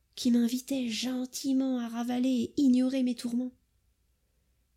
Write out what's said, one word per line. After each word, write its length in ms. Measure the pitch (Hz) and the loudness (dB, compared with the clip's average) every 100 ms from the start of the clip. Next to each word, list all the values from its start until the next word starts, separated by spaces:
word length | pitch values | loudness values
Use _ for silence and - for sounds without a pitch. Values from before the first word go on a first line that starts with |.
| _ - | _ -4
qui 160 | 254 | 2
m'invitait 560 | 240 233 254 - 277 240 | 2 2 -2 -4 -4 -4
gentiment 920 | 214 233 254 254 - 277 262 262 254 | -4 -4 -4 -6 -6 -2 0 0 -2
à 100 | 233 | -4
ravaler 400 | 233 240 247 254 | -6 -4 0 0
et 260 | 254 226 - | 0 0 2
ignorer 480 | 277 247 254 262 | 4 6 4 0
mes 100 | 254 | -2
tourments. 400 | 240 247 233 254 - _ _ _ _ _ _ _ _ _ _ _ | -2 -4 -4 -4 -10 _ _ _ _ _ _ _ _ _ _ _